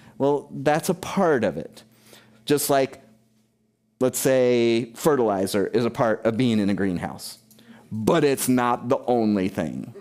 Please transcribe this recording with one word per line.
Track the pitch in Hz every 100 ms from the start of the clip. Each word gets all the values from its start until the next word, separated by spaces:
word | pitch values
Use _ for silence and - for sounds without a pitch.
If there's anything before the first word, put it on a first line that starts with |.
| - -
Well, | 135 143 -
that's | 143 139 151 160
a |
part | 180 - - 180 139
of | 104 76
it. | - - - _ _ - - _
Just | - 143 -
like, | 139 131 - - _ _ _ _ _ _ _ _ -
let's | 127 123
say, | 143 131 123 120 117 113 131
fertilizer | - 165 143 113 98 98 104 95
is | 113 120
a |
part | - 120 107 113
of | 110
being | 127 110
in | 98
a |
greenhouse. | 98 98 85 90 - - - _ - - - -
But | 110 107 170
it's | 147 131 -
not | 127 120 120 120
the | 131 -
only | 123 110 104 92
thing. | - 80 64 - -